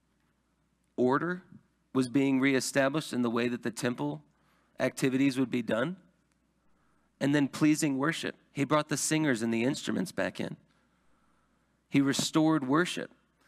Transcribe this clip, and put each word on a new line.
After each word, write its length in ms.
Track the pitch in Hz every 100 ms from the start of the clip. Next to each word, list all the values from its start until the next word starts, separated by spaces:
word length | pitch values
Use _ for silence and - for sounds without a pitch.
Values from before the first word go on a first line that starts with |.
| _ _ _ _ _ _ _ _ _ -
Order 480 | 127 139 165 180 - - _ _ _
was 140 | 131 127
being 320 | 135 135 135
reestablished 720 | 139 131 - 147 135 156 -
in 100 | 123
the 80 | 120
way 160 | 117 120
that 160 | 120
the 80 | 123
temple 540 | - 131 - 147 151 - _ _ _ _ -
activities 580 | 127 - 135 127 139 131
would 140 | 123
be 100 | 123
done. 360 | 110 110 147 190 _ _ _ _ _ _ _ _ _ _ _ -
And 120 | 139
then 140 | 147 135
pleasing 520 | - 151 151 156 135
worship. 360 | 151 - - - _
He 120 | -
brought 240 | 135 151 -
the 80 | 139
singers 460 | - 156 151 113
and 120 | 113
the 80 | 113
instruments 480 | 123 160 - - 180
back 300 | - 92 -
in. 160 | - - _ _ _ _ _ _ _ _ _ _ _ _ _
He 120 | 143
restored 640 | 139 131 - 160 156 156 127
worship. 480 | 151 180 - - _ _ _